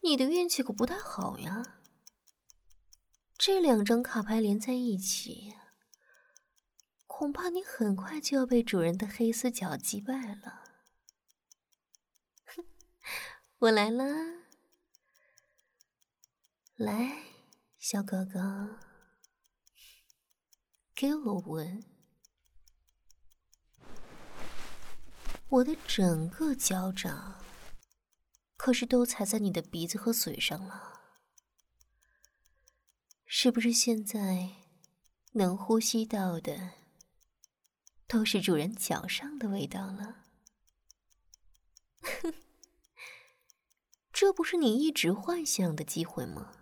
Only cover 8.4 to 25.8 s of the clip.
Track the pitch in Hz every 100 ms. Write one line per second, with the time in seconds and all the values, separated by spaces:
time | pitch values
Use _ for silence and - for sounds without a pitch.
8.4 | 254 247 233 196 165 180 208 - 226 226
9.4 | 254 240 185 147 - 202 202 262 240 202
10.4 | - - - _ _ _ _ _ _ _
11.4 | _ _ _ _ _ _ _ _ _ _
12.4 | - - 339 - - _ - - - -
13.4 | _ _ 226 220 208 233 269 302 320 339
14.4 | - _ _ _ _ _ _ _ _ _
15.4 | _ _ _ _ _ _ _ _ _ _
16.4 | _ _ _ _ 220 208 254 294 - -
17.4 | _ _ _ _ - 202 202 190 190 190
18.4 | 190 196 202 220 - - _ _ _ _
19.4 | _ _ _ _ - - _ _ _ _
20.4 | _ _ _ _ _ - 277 302 262 196
21.4 | 160 156 156 196 - _ _ _ _ _
22.4 | _ - - _ _ _ _ - - _
23.4 | _ _ _ _ - - - - - -
24.4 | - - - - - - - - - -
25.4 | - 262 254 320